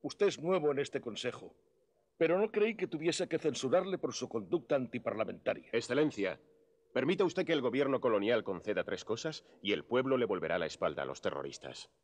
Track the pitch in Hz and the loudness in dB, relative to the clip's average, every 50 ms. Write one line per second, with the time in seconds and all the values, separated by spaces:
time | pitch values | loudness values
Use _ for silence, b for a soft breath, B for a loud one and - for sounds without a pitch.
0 | - 143 - _ 208 196 147 - 143 170 190 185 151 151 143 131 143 - - 139 | -8 -8 -2 _ 2 2 2 0 -2 0 0 2 2 2 0 0 -2 -2 -4 -6
1 | - 120 107 - - 127 117 117 95 87 - _ _ _ _ _ _ _ _ _ | -6 -6 -8 -6 -6 -6 -6 -8 -14 -18 -20 _ _ _ _ _ _ _ _ _
2 | _ _ _ _ 165 160 165 185 208 220 - 214 208 226 220 - 185 - - 156 | _ _ _ _ 2 4 4 4 2 2 2 2 2 2 2 -2 -4 -4 -4 -2
3 | 156 170 156 - 185 - - 156 - 156 127 - - 131 135 180 190 190 185 170 | 0 0 0 0 -2 -2 -2 0 0 0 -2 0 0 2 2 2 2 2 -4 -4
4 | - 143 120 - 127 117 - 117 101 85 156 175 - - 156 139 127 113 - 123 | -4 -6 -4 -4 -8 -4 -6 -6 -4 -2 -2 -2 0 0 0 0 0 -2 -6 -6
5 | - 117 107 104 110 92 92 90 - 117 117 - - - - 117 117 - 123 139 | -4 -4 -2 -2 -4 -4 -4 -4 -2 -2 -2 -2 -6 -2 -2 -2 -2 0 2 2
6 | 156 151 - - 98 92 82 - _ _ _ _ _ _ _ _ _ _ _ 131 | 2 2 2 0 -2 -2 -2 -4 _ _ _ _ _ _ _ _ _ _ _ 0
7 | 127 143 190 - 202 175 - 180 185 - 165 147 123 127 117 131 143 135 135 123 | 2 2 2 2 2 2 2 0 0 0 0 2 2 2 2 2 2 2 2 2
8 | - 127 110 101 101 107 120 113 104 - 98 87 - 107 104 90 85 - 92 90 | 2 4 2 4 4 4 2 2 2 -2 -6 -6 -2 -2 0 0 0 -2 -4 -6
9 | - - 113 120 - 160 156 - b b b b b 101 101 80 69 - 117 127 | -4 -4 -4 -4 -4 -6 -8 -8 b b b b b 0 0 0 0 0 0 2
10 | 127 131 131 127 120 104 98 90 78 78 85 90 82 76 - - - 85 76 73 | 4 4 2 2 2 2 0 0 0 0 0 0 0 0 -2 -2 -2 -2 0 0
11 | 69 67 67 - - - 69 71 69 69 67 - - 67 62 - - - _ _ | -4 -4 -6 -4 -4 -4 -4 -2 -6 -6 -8 -10 -12 -12 -12 -12 -16 -18 _ _